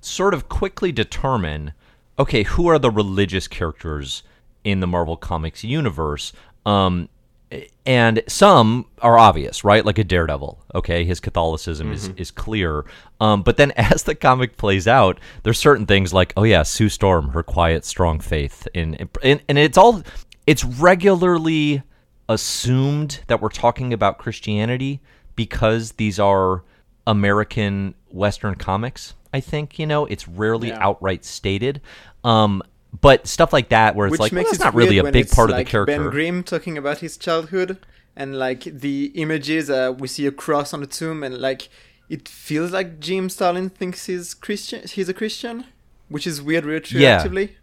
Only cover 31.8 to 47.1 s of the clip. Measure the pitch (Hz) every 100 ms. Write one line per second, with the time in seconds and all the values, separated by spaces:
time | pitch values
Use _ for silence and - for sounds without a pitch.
31.8 | - - - - 120 110 107 98 - _
32.8 | _ - 143 131 - - 165 151 117 113
33.8 | 110 98 101 - - - 453 - - -
34.8 | - 196 147 131 117 - 113 113 127 113
35.8 | 101 147 147 143 160 180 175 170 175 156
36.8 | 139 147 165 - - 165 160 190 185 190
37.8 | _ _ _ - 139 135 131 127 175 151
38.8 | 143 139 143 139 156 160 143 160 143 131
39.8 | 131 127 135 - 139 139 - 147 143 156
40.8 | 139 - 160 160 139 127 131 131 - _
41.8 | _ _ _ 151 - - - 151 170 185
42.8 | 185 160 151 190 185 - 185 175 185 185
43.8 | 185 180 - 180 170 - - 208 - 233
44.8 | - - 180 185 214 - 233 233 254 _
45.8 | _ _ _ 147 175 147 143 165 151 156
46.8 | 156 127 139